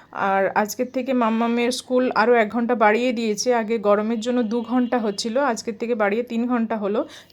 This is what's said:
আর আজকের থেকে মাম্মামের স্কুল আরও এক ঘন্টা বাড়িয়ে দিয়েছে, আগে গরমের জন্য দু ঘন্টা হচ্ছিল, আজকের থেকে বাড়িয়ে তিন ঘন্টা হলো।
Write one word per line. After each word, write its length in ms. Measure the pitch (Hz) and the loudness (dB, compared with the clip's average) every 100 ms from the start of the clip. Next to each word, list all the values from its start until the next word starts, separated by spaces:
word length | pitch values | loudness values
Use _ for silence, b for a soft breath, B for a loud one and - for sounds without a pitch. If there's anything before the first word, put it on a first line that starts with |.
| B | B
আর 400 | - 196 196 190 - | -4 0 2 2 0
আজকের 360 | 214 - 254 | -2 -2 -4
থেকে 200 | 262 254 | -4 -2
মাম্মামের 580 | 254 220 226 233 240 240 | 0 2 0 0 0 0
স্কুল 400 | 254 - 254 254 196 | -4 -2 0 2 2
আরও 180 | 233 | 4
এক 160 | 240 214 | 4 2
ঘন্টা 260 | 233 233 240 | 0 -2 2
বাড়িয়ে 360 | 214 220 254 | 4 4 0
দিয়েছে, 420 | 233 226 208 254 | 0 -2 0 0
আগে 240 | 240 214 226 | 0 0 0
গরমের 420 | 208 208 214 233 | 2 2 2 -2
জন্য 240 | 233 247 | -2 -2
দু 180 | 214 240 | -2 -4
ঘন্টা 380 | 226 254 240 247 | -2 0 0 0
হচ্ছিল, 380 | 214 196 233 240 | -2 -4 -4 0
আজকের 400 | 277 220 233 214 | 0 -2 -6 -8
থেকে 180 | 233 233 | -4 0
বাড়িয়ে 280 | 202 220 | 0 0
তিন 240 | 240 226 240 | -2 -4 -2
ঘন্টা 300 | 240 226 220 | -2 -2 -2
হলো। 300 | 202 226 302 B B | -2 -2 -4 B B